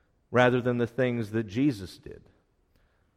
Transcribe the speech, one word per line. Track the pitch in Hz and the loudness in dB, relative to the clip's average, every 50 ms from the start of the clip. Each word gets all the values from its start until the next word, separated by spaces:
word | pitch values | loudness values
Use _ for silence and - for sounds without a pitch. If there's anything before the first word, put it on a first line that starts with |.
| _ _ _ _ _ - | _ _ _ _ _ 0
rather | 113 120 123 123 123 123 | 2 4 4 6 4 2
than | 113 123 123 120 | 2 0 0 0
the | 120 | -2
things | 113 - - 127 123 120 120 110 98 | -2 -2 -2 -2 0 0 -2 -4 -4
that | 107 113 113 | -2 -4 -4
Jesus | 101 92 120 143 151 120 98 92 - - - | -2 -2 0 0 0 0 -2 -8 -14 -16 -18
did, | - - - - - - _ _ _ _ _ _ _ _ _ _ _ _ _ _ _ _ _ | -18 -18 -18 -20 -20 -20 _ _ _ _ _ _ _ _ _ _ _ _ _ _ _ _ _